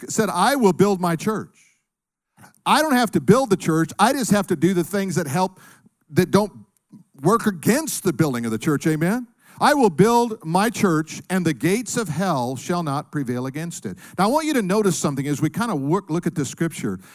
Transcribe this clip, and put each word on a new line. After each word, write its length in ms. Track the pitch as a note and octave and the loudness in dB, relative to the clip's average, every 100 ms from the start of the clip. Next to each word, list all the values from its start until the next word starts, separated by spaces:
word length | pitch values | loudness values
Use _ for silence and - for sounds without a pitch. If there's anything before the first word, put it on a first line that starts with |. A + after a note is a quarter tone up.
| - | -6
said, 200 | - G#3 | -2 0
"I 260 | F3 G#3+ C#4+ | 2 2 4
will 180 | G#3 | 2
build 260 | E3+ G3 F#3+ | 4 2 2
my 160 | F3 E3 | -2 -2
church." 640 | G#3+ G#3+ G#2+ _ _ _ _ _ _ _ _ _ - _ E3+ | -2 -4 -6 _ _ _ _ _ _ _ _ _ -20 _ 2
I 160 | A#3+ | 2
don't 120 | D#4 | 4
have 180 | B3 A#3 | 2 2
to 100 | E3+ | 0
build 300 | C#3 A#3 C4 | 4 4 4
the 60 | F3 | -2
church. 340 | - D#3+ D#3+ - | 0 0 0 2
I 140 | G#3+ | 2
just 180 | C#4 G#3+ | 2 0
have 160 | G3+ F#3 | 0 0
to 80 | E3 | 0
do 180 | E3 | 2
the 100 | F3+ | 2
things 320 | E3 G3+ G3 F3 | -2 -2 -2 -2
that 120 | D3 | -2
help, 320 | D#3+ F#3+ - - _ _ _ _ | -2 -2 -4 -20 _ _ _ _
that 200 | D3 E3+ | 0 2
don't 200 | F#3 G#3 A2 - _ _ - _ - | 2 0 -6 -20 _ _ -20 _ -2
work 240 | C#3+ A3+ A3 | 2 2 0
against 580 | F3 - B3+ D#4 - | -2 0 0 0 -4
the 100 | F#3+ | -4
building 320 | D#3+ D#3 A#2+ A#2 | 0 0 0 -2
of 60 | |
the 60 | A2 | -2
church. 280 | E3+ C#3 D#3+ | -2 0 0
Amen? 400 | D#3 E3+ A#3+ A#3+ _ _ - | 0 0 -2 -6 _ _ 0
"I 140 | A#3+ D4 | 2 4
will 160 | A3 | 2
build 520 | D3 G#3+ A#3+ A#3+ - | 4 4 4 2 -4
my 280 | D#3+ F3+ A3+ | -2 0 0
church, 500 | - G3+ D#3 D#3 D3+ - | 2 2 2 -2 -10 -4
and 160 | F#3 E3 | 0 0
the 80 | |
gates 420 | B2+ E3 G#3+ A3+ A#3+ | 0 0 -2 -2 -6
of 140 | G3 | -4
hell 460 | D3 G3 C#3+ A#2+ B2+ | -2 -2 -2 -2 -6
shall 260 | - F3 | -4 -4
not 300 | D#3 C#3 - | -2 -6 -6
prevail 340 | D3+ B2 B2 C3 | -8 -6 -6 -6
against 400 | C#3 E3+ - G#2 | -8 -10 -10 -12
it." 140 | F2+ - - | -14 -14 -2
Now, 80 | G3+ | 0
I 20 | |
want 200 | D4+ D4+ | 0 0
you 60 | C#4 | -2
to 80 | |
notice 340 | F#3 G#3 G3+ D#3 | 0 0 0 0
something 300 | D#3+ C#3 C#3 | -4 -4 -4
as 160 | C3+ | -2
we 80 | D3+ | -2
kind 180 | D#3+ A#3 | -2 -4
of 100 | D#3 | -4
work, 300 | C#3 F#3+ F#3+ | -2 -2 -2
look 160 | E3 E3+ | -4 -4
at 80 | |
this 160 | - C3 | -4 -6
scripture. 500 | - E3 - - F#3+ - | -4 -6 -6 -8 -8 -12